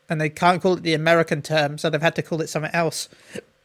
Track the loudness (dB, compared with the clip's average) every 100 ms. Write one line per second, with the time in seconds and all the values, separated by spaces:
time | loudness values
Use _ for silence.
0 | -6 -2 -2 2 2 4 2 0 0 0
1 | 4 4 4 -2 -2 0 0 -2 -2 0
2 | 0 -2 -4 -4 -4 -4 -4 -2 -2 -4
3 | -12 _ -18 -18 -18 _